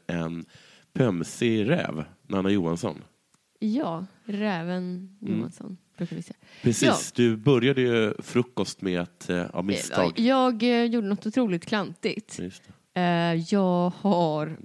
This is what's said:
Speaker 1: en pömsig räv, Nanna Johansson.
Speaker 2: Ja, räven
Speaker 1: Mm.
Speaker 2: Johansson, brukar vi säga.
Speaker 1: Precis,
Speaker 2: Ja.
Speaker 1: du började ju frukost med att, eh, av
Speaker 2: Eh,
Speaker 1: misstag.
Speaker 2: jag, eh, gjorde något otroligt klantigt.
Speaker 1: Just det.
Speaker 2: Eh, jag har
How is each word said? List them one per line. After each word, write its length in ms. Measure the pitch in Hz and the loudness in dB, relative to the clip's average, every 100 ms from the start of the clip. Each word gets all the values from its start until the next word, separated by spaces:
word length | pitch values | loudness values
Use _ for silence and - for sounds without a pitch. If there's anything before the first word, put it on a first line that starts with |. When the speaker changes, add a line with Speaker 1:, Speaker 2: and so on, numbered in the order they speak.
| - | -6
Speaker 1:
en 380 | 85 82 85 82 - - - _ | -4 -4 -6 -12 -20 -20 -20 _
pömsig 760 | - 127 87 82 - 120 110 104 | 0 0 0 -4 -2 0 2 0
räv, 360 | 175 - 78 76 - - | 0 -2 -6 -10 -14 -6
Nanna 240 | 98 95 | -2 0
Johansson. 520 | 101 82 87 101 71 - _ _ _ _ - | 0 0 -2 -4 -8 -14 _ _ _ _ -6
Speaker 2:
Ja, 480 | 214 233 240 165 190 _ | -2 -2 -4 -6 -10 _
räven 920 | - 202 214 175 170 180 180 180 190 196 | -10 -4 -2 -2 -4 -4 -6 -8 -12 -10
Speaker 1:
Mm. 160 | 208 110 | -6 -4
Speaker 2:
Johansson, 380 | - - - 180 _ - | -4 -10 -14 -16 _ -10
brukar 180 | 175 160 | -8 -8
vi 60 | |
säga. 140 | - - - - | -12 -18 -20 -2
Speaker 1:
Precis, 200 | 123 110 135 | 0 4 4
Speaker 2:
Ja. 100 | - - | 2 0
Speaker 1:
du 220 | - 120 110 | 2 4 4
började 440 | 110 127 123 131 | 4 4 4 4
ju 340 | 123 117 107 - | 2 4 2 -2
frukost 600 | - 123 123 - 95 - | -2 0 0 -2 -6 -4
med 180 | 95 90 | -2 -2
att, 300 | 87 - - | -4 -8 -4
eh, 160 | 90 87 | -2 -2
av 120 | - | -4
Speaker 2:
Eh, 40 | |
Speaker 1:
misstag. 500 | 95 110 - 92 90 - | -2 -2 -2 0 2 2
Speaker 2:
jag, 440 | 226 262 254 226 | 2 4 2 2
eh, 220 | 240 240 | 2 2
gjorde 220 | 233 233 202 | 2 0 0
något 200 | 202 220 | -2 -2
otroligt 400 | 262 233 175 - | 0 0 0 -2
klantigt. 720 | 214 170 170 220 - - - | -4 -4 -4 -4 -4 -8 -10
Speaker 1:
Just 240 | 185 - - - _ | -10 -10 -20 -20 _
det. 80 | 185 | -2
Speaker 2:
Eh, 440 | 175 170 170 165 165 | 2 2 2 0 0
jag 380 | 202 185 175 180 - | 2 4 2 0 0
har 560 | 202 175 165 151 156 160 | 2 2 2 0 -4 -8